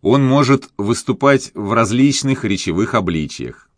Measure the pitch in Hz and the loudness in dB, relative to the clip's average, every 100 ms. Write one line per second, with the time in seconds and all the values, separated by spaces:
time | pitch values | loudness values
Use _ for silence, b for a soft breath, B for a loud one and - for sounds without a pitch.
0 | 92 135 135 139 131 135 - - 101 113 | 2 2 4 2 2 0 0 -8 -4 -2
1 | - 101 139 139 - - 101 113 110 120 | -2 0 2 2 0 -10 -2 0 0 2
2 | 139 135 139 135 110 95 - 85 110 117 | 2 2 -2 -4 -2 -4 -2 -2 0 -2
3 | 90 82 71 - 60 - _ | -2 -4 -6 -8 -12 -14 _